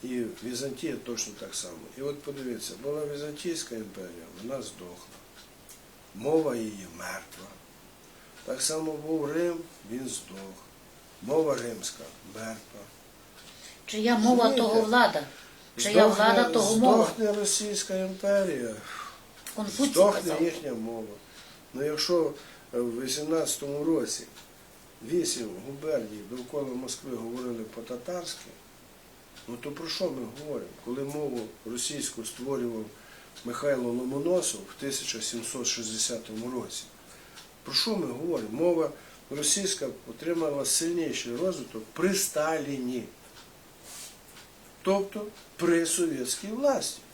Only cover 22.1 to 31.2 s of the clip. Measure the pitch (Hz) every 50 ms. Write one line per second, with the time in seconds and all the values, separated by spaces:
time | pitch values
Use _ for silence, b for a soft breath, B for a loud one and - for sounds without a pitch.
22.1 | 180 170 156 143 - B B B B B B B - 123 123 120 113 117 131 131
23.1 | 131 147 151 151 160 165 151 - - - 143 139 143 147 147 160 165 147 120 110
24.1 | - - - - - - - - - - - - - - - - - - 113 110
25.1 | 156 180 160 - - 135 117 107 90 92 - 135 139 139 147 156 151 135 113 104
26.1 | 107 104 104 104 117 127 123 123 - 147 139 131 123 123 131 120 - - - 139
27.1 | 123 117 113 113 117 127 127 123 120 113 110 107 - 117 113 - 127 120 120 -
28.1 | 175 180 170 - - - - 113 110 - - - - - - - - - - -
29.1 | - - - - - - - - 120 120 - 143 147 151 165 165 151 - 190 170
30.1 | 165 143 120 110 117 135 151 151 139 117 92 90 - - - 117 123 135 139 139
31.1 | 143 151